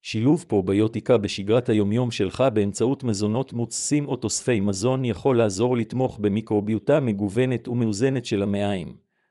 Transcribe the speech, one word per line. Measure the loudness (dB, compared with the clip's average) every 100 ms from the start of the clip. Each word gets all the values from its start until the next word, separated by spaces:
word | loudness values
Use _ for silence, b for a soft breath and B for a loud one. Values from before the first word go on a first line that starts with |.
שילוב | -6 0 2 2 2
פרוביוטיקה | 0 2 2 2 -2 2 2
בשגרת | 2 -6 0 0 2
היומיום | 2 2 0 -2
שלך | -2 -4 2 2
באמצעות | 2 0 0 -2 0
מזונות | -2 -2 0 -2 -4
מוצסים | -6 -6 -6 -2 -2 -2
או | -4
תוספי | -4 -4 0 0
מזון | 0 0 0 0
יכול | -2 0 2 4
לעזור | 2 2 0 0
לתמוך | -2 -2 -2 0
במיקרוביוטה | 0 0 0 0 0 -2 2 2
מגוונת | 2 -2 -2 0 0 -2 -4
ומאוזנת | -2 0 2 0 0
של | -2 -2
המעיים, | 0 0 -2 -2 -6 -14 _ _ _